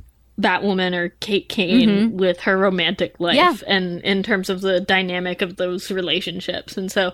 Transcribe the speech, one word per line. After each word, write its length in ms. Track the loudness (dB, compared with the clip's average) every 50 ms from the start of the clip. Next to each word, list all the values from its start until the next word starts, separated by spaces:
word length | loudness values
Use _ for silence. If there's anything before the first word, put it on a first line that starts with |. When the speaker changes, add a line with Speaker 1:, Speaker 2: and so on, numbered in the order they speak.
| -16 -20 _ _ _ _ _ 0
Speaker 1:
Batwoman 560 | 0 2 2 2 0 0 2 2 0 0 0
or 140 | -2 -4 -4 _ _
Kate 280 | -4 -2 -2 -2 -2 -2
Kane 400 | -4 -2 0 4 4 4 6 6
Speaker 2:
Mm-hmm. 280 | 4 4 2 0 2 2
Speaker 1:
with 220 | 2 2 2 0
her 160 | 0 0 2 4
romantic 600 | 2 2 2 2 0 0 0 0 -4 -4 -2 -4
life 180 | 0 2 4
Speaker 2:
Yeah. 200 | 4 4 4 2 0 -2
Speaker 1:
and 340 | 0 0 0 0 -2 -6 -4
in 200 | -2 -2 0 0
terms 280 | 0 0 -2 -2 0 -4
of 100 | -4 -2
the 200 | 0 0 0 0
dynamic 600 | 2 2 0 0 0 0 -4 -4 -4 -4 -2 -4
of 160 | -4 -6 -2
those 340 | -4 -4 -2 -2 -6 -6 -6
relationships. 880 | -4 -4 -2 -2 -2 -2 -4 -6 -10 -8 -8 -8 -8 -8 -10 -10 -10
And 160 | -8 -8 -2
so 200 | -2 0 0 0